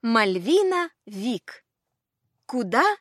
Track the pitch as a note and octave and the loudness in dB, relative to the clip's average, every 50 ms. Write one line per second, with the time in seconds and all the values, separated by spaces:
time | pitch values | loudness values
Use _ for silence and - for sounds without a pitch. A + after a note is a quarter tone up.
0 | - A#3 A3+ A3 G#3+ G3 F#3 F#3 F3 G#3+ E4 G4 G#4 F#4 F#4 F4 F4 E4 _ _ | -2 2 2 2 2 2 0 -2 0 2 2 4 4 2 0 -2 -4 -4 _ _
1 | _ - G#3+ F#3+ G3+ B3 A#3+ F3 _ - - - _ _ _ _ _ _ _ _ | _ -16 -14 -8 -6 -6 -6 -6 _ -14 -20 -20 _ _ _ _ _ _ _ _
2 | _ _ _ _ _ _ _ _ _ - - B3+ A#3 F#3 F3 A#3 E4+ G#4 G#4 - | _ _ _ _ _ _ _ _ _ -8 -6 -6 -4 0 0 2 2 2 0 -2